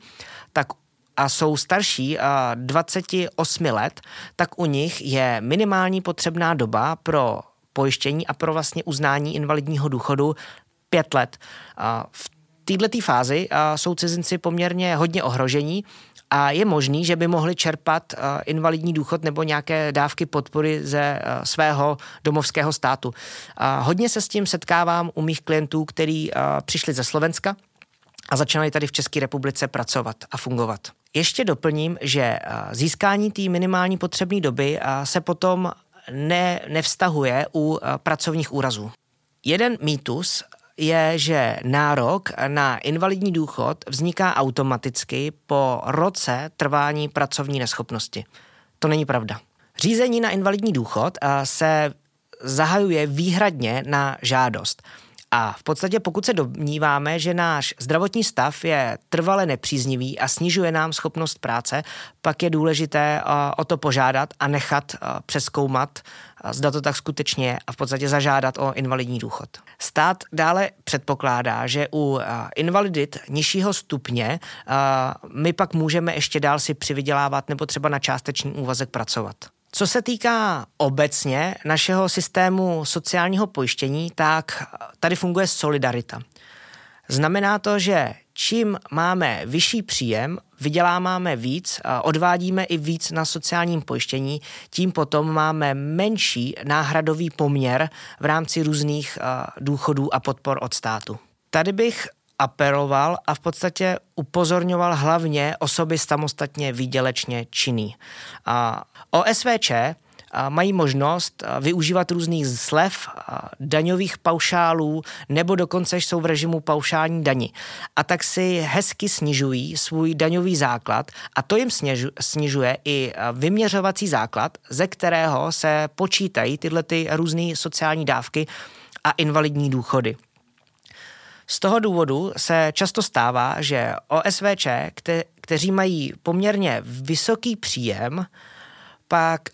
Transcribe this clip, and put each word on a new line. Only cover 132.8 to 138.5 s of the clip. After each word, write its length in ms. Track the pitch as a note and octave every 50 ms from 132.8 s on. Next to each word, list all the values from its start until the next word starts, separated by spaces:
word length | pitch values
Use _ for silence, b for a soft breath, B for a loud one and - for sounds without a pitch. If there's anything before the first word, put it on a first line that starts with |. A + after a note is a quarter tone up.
| G3 F#3 - A3+
stává, 540 | G#3 - - B2+ A#2 A#2+ B2 B2 B2 C3 - -
že 340 | D3+ C#3 C#3+ B2 A#2 A#2 G#2+ - - -
O 140 | - - -
S 160 | G3+ F#3 -
V 140 | G3 G3+ G3
Č, 360 | F#3+ - C#3 B2 B2 D3 D#3+ -
kte-, 280 | - - E3+ E3 E3 E3 - _ _
kteří 300 | - - E3 D3 D#3 G3
mají 420 | F#3+ G3 F#3+ F#3+ F3+ D#3 C#3 C3+ - - -
poměrně 580 | E3+ E3+ F#3 G3+ G#3 G#3 G3+ G3 D#3 A#2 A2 -
vysoký 680 | A#2+ B2 B2+ C3 C#3 D#3+ - - - A3+ A3 A3+ A#3+ A3
příjem, 720 | G#3 - - - B2+ A#2+ A2+ G2 F#2+ A#2 B2 D3 F3+ F3+ - B B B B